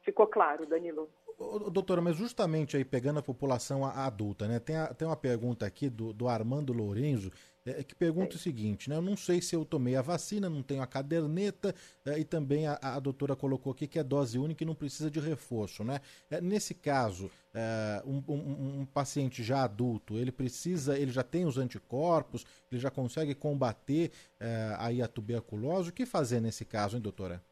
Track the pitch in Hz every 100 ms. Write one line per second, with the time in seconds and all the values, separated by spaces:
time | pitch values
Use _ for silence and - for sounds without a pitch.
0 | - - 214 220 165 147 156 165 170 156
1 | 156 _ - - - 208 208 180 190 175
2 | 175 160 233 - 185 156 147 143 131 131
3 | 127 151 143 123 139 123 - 139 135 131
4 | 135 104 104 101 107 117 - 156 156 -
5 | 160 156 131 120 123 117 104 - 143 113
6 | 113 107 123 113 113 143 139 117 104 101
7 | 147 127 95 - - _ - 135 - -
8 | 170 160 185 160 180 120 107 101 - 151
9 | 180 202 - 180 175 165 151 156 123 131
10 | 131 175 - 208 190 151 131 139 127 135
11 | 139 165 151 165 202 190 196 - - -
12 | 135 151 151 165 139 143 156 147 135 131
13 | 135 135 135 135 139 135 135 127 151 170
14 | 135 185 - 120 151 160 165 156 147 -
15 | 151 151 151 151 - 117 101 - 110 240
16 | - - _ 151 175 208 - - 151 139
17 | 113 90 95 - _ 113 113 113 107 101
18 | - 139 139 143 139 139 135 139 135 147
19 | 135 147 135 120 113 135 127 101 123 110
20 | - 107 127 - 131 - 175 180 135 139
21 | 139 127 127 170 175 127 123 - _ 123
22 | 170 165 - 120 - - _ 123 131 -
23 | 123 - 156 139 151 143 127 104 - 151
24 | 165 - - _ 117 113 110 104 117 123
25 | 117 - 107 117 - 104 127 185 170 180
26 | 247 185 123 120 113 - 110 107 104 120
27 | 104 95 92 87 -